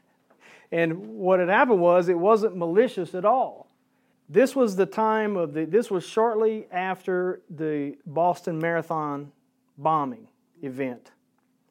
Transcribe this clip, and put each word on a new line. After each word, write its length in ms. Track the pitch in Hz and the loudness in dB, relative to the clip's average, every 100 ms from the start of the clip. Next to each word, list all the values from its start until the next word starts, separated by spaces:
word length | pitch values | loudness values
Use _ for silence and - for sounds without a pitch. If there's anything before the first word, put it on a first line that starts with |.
| _ _ _ _ - - _ | _ _ _ _ -20 -20 _
And 460 | 170 165 170 214 220 | -2 0 -2 -8 -4
what 240 | 185 185 | 2 2
had 80 | 175 | 4
happened 320 | 214 269 196 | 4 4 4
was 300 | 175 180 175 | 4 4 4
it 100 | 170 | 2
wasn't 380 | 190 220 214 180 | 4 4 2 -4
malicious 580 | 170 185 247 202 170 185 | -2 2 2 0 -8 -2
at 80 | |
all. 440 | 202 254 180 - - _ _ _ _ _ - | 0 2 -2 -8 -20 _ _ _ _ _ -2
This 260 | 160 254 | 2 4
was 220 | 269 233 190 | 4 0 2
the 100 | 190 | -2
time 520 | 220 220 220 214 190 | 0 0 0 0 -2
of 160 | 165 | -4
the, 100 | 151 | -4
this 260 | 160 202 233 | 0 0 0
was 160 | 190 - | -4 -2
shortly 640 | - 233 220 220 220 - | 0 0 2 0 -2 -6
after 640 | 180 185 185 - 185 180 180 - | -6 -4 -4 -4 -2 -2 -6 -10
the 460 | 156 156 151 143 143 - | -8 -4 -4 -6 -10 -8
Boston 540 | 143 175 170 - 160 | -2 0 0 -4 -4
Marathon 720 | 165 170 160 160 147 143 143 _ _ _ _ - | -2 -2 -4 -4 -4 -8 -12 _ _ _ _ -6
bombing 500 | 156 156 135 113 113 _ _ _ | -2 0 -2 -8 -16 _ _ _
event. 500 | 139 127 135 120 - _ _ _ _ _ _ | -10 -6 -6 -8 -16 _ _ _ _ _ _